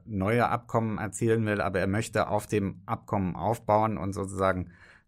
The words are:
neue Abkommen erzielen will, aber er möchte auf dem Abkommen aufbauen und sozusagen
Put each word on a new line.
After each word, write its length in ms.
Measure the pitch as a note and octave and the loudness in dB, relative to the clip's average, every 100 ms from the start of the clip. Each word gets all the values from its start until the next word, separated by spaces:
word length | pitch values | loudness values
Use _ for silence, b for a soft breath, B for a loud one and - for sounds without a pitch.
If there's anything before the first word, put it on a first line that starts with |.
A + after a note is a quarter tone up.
| - | -8
neue 420 | G2+ F#2+ A#2+ A2+ | -2 0 2 2
Abkommen 520 | A2+ - A#2 A2+ G#2 | 0 -2 -2 0 -2
erzielen 460 | G#2 - A#2 A2+ G#2+ | -6 -2 2 2 2
will, 140 | G2+ | 0
aber 220 | F2+ F#2+ | 0 0
er 60 | F#2+ | 0
möchte 420 | G2+ A2+ G#2+ F2 | 0 0 0 0
auf 180 | G#2 - | 0 0
dem 340 | G#2+ G2 - - | 0 0 -4 -8
Abkommen 500 | A2+ - G#2 F#2 - | -8 -4 -2 -2 -2
aufbauen 640 | F#2 A2+ - G#2+ A2 G2 | -2 -2 2 4 4 0
und 160 | F#2+ | -4
sozusagen 580 | G2+ F#2+ F#2+ F#2+ F#2 F2+ B B B | -4 -4 0 2 2 -4 B B B